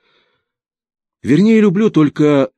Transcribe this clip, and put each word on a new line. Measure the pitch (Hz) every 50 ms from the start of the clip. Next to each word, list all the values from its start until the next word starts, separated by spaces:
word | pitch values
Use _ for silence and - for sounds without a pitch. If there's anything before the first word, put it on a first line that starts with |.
| _ _ _ _ _ _ _ _ _ _ _ _ _ _ _ _ _ _ _ _ _ _ _ _
«Вернее, | - 101 143 170 208 226 226 220
люблю, | 208 202 165 208 220 190
только | - 156 147 135 - - 151 147 147 135 131 - _